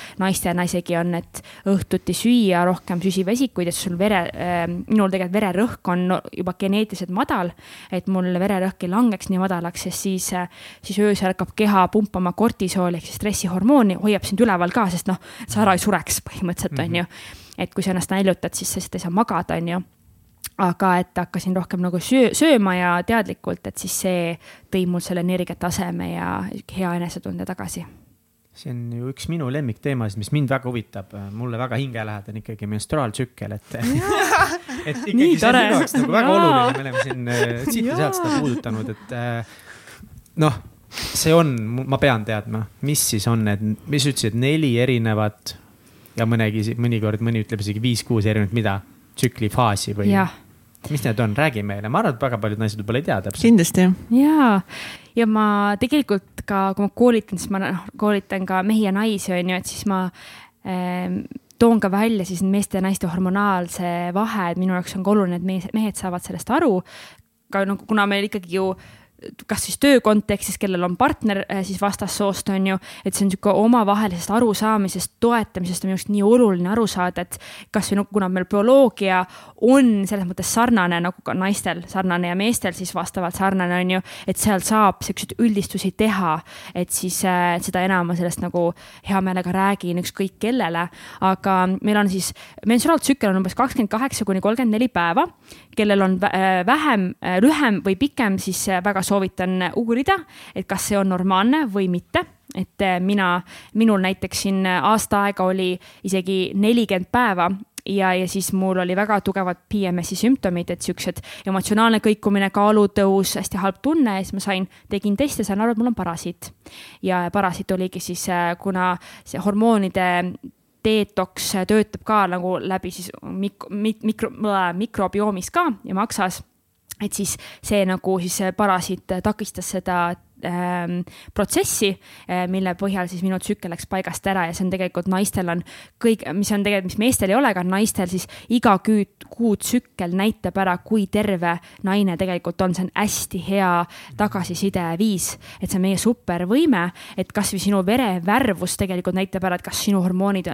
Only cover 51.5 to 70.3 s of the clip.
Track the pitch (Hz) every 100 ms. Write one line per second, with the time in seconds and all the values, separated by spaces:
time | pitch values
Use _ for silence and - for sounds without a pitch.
51.5 | 113 104 101 107 156 220 117 139 117 107
52.5 | 104 110 107 104 120 170 110 92 - 226
53.5 | 226 170 - 180 185 - 240 285 311 254
54.5 | 196 - - - - - - 226 214 214
55.5 | 208 202 208 254 302 - 202 - - -
56.5 | 196 190 190 202 - 247 233 - 175 -
57.5 | 196 175 175 - - 208 202 - 196 185
58.5 | 185 190 220 208 196 220 202 - 180 180
59.5 | 180 - - 208 190 185 - - - -
60.5 | _ - 185 180 180 180 185 - - _
61.5 | - 233 226 202 196 226 214 180 175 190
62.5 | 202 202 190 190 190 180 170 185 190 202
63.5 | 185 175 - 175 175 175 180 220 220 175
64.5 | 170 185 180 180 190 190 208 185 175 180
65.5 | 190 180 220 214 185 190 180 - 180 -
66.5 | 262 330 185 - - - - _ _ _
67.5 | 196 196 196 - 214 202 202 208 208 175
68.5 | 180 190 185 - - _ _ - - -
69.5 | 208 - - 285 262 214 214 -